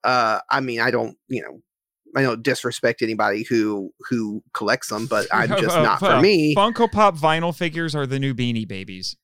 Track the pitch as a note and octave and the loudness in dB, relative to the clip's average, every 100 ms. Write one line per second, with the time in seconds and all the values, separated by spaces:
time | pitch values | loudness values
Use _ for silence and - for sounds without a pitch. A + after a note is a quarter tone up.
0 | A#2+ B2+ A2+ G#2+ - C3+ C3 A#2 A#2+ A#2+ | 2 2 2 0 0 -2 -2 0 0 0
1 | A2+ - _ B2 - - _ _ _ _ | -2 -8 _ -8 -8 -16 _ _ _ _
2 | _ C#3 C3 A2+ B2 B2+ B2 - A#2+ A#2 | _ 0 0 0 -2 -2 -4 -2 -2 0
3 | A2+ A2 G#2 G#2 A2+ A#2 G#2+ G2+ F#2+ _ | -2 0 0 0 0 2 2 -2 -6 _
4 | - A#2+ G#2+ G#2+ _ - G#2+ B2+ - G#2+ | -4 -4 -2 -8 _ -6 -2 -2 -2 -8
5 | A2 G#2+ G2+ G#2+ A#2+ G3 - F3 D3+ - | -2 -2 0 0 0 0 0 2 2 2
6 | F#3+ - F3+ F#3+ D3+ D3+ G#3 A3+ A#3 G3+ | 2 4 6 4 4 2 2 2 0 4
7 | G#3+ E3 D#3 D#3+ E3+ E3 E3+ D#3+ E3 D3 | 4 4 0 2 -2 -2 -4 -4 -4 -4
8 | C3+ C3+ C#3 A#2+ B2 A#2 G#2 G2 F#2+ F#2 | -2 -2 -2 -2 -2 -2 -6 -10 -12 -10
9 | F#2 - | -10 -12